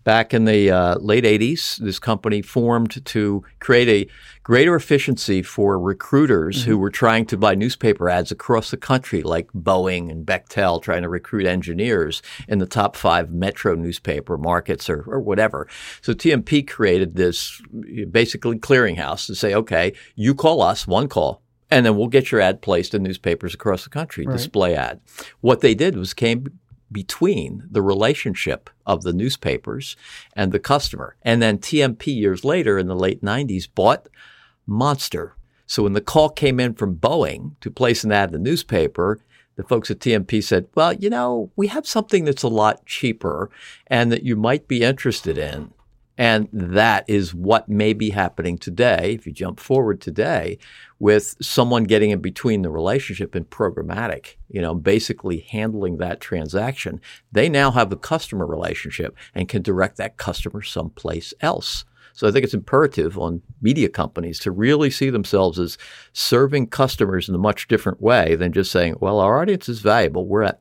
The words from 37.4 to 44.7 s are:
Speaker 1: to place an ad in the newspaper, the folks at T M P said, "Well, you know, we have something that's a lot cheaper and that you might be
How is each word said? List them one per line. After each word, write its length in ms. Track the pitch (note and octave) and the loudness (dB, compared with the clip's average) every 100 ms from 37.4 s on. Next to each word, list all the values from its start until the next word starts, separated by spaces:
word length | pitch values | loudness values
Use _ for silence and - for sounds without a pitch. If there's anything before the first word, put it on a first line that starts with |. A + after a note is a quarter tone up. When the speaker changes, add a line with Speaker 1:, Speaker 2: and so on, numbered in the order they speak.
| C#3+ - | -12 -12
Speaker 1:
to 80 | - | -10
place 340 | - B2 A#2 | 0 0 2
an 80 | A2 | 2
ad 180 | G#2 F#2+ | 2 0
in 100 | D#2+ | -2
the 60 | A2+ | -2
newspaper, 720 | E3+ - G2 D#2 - F#2 G#2+ _ _ _ - | -2 0 0 0 0 -2 -2 _ _ _ -10
the 80 | |
folks 280 | - A#2 - | -2 -2 -2
at 80 | G2 | -4
T 140 | B2+ G#2+ | 0 0
M 100 | F#2 | 0
P 160 | A2 | -2
said, 260 | - F#2+ - | 2 0 0
"Well, 200 | D#3 E3+ | 2 2
you 160 | F3+ G3+ | 2 -2
know, 400 | A#3+ B3 A#3+ F#3+ - | -2 -2 -2 -4 -2
we 120 | G3+ | -2
have 180 | C#4 - | -2 -4
something 400 | A3 G#3+ G3 D3+ | -4 0 0 0
that's 180 | C3+ | -2
a 40 | B2 | 0
lot 380 | A2 G#2+ - - | 2 2 2 -6
cheaper 640 | - B2 A2 E2+ D2+ G2+ - - - - | -4 -4 -2 -4 -6 -8 -12 -20 -16 -2
and 260 | B2 A#2+ | 0 2
that 120 | A#2 | 0
you 120 | B2+ G#2+ | 0 0
might 320 | A2+ D3 | 0 0
be 140 | - | -2